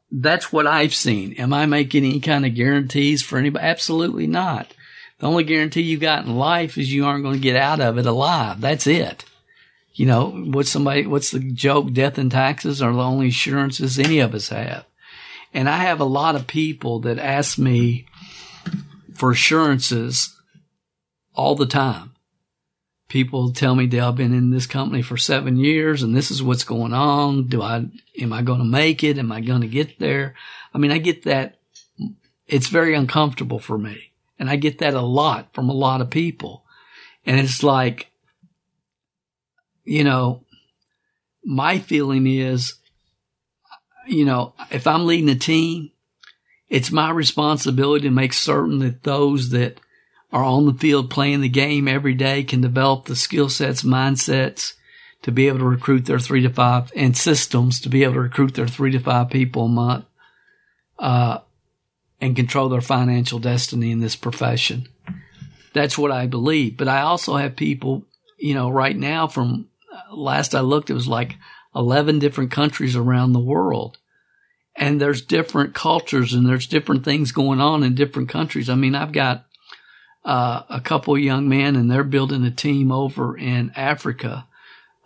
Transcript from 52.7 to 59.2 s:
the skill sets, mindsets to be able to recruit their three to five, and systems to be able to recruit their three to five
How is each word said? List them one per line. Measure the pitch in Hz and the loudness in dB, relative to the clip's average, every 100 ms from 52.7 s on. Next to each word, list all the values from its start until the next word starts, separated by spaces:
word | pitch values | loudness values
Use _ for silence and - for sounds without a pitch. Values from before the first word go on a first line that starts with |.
| 123 139 131 - | 2 2 2 -2
the | 123 | -4
skill | - 175 139 | -2 0 0
sets, | 131 139 127 | 0 -2 -2
mindsets | 131 127 131 135 - 131 135 - - - _ - - _ | 0 2 2 0 0 0 0 -4 -10 -12 _ -20 -20 _
to | - | -4
be | 120 135 | 2 2
able | 131 | 4
to | 127 | 0
recruit | 123 135 131 123 | 0 2 2 2
their | 123 | -2
three | 120 139 | 0 2
to | 127 | 2
five, | 123 123 123 123 | 4 4 4 0
and | - 135 120 | 0 2 2
systems | - 147 - 123 123 123 | 2 2 2 2 2 0
to | 131 | 0
be | 131 | 2
able | 135 131 | 2 2
to | |
recruit | 127 127 135 | -2 0 0
their | 131 120 | 0 -4
three | - 135 | -2 0
to | 131 | 0
five | 123 123 | 2 0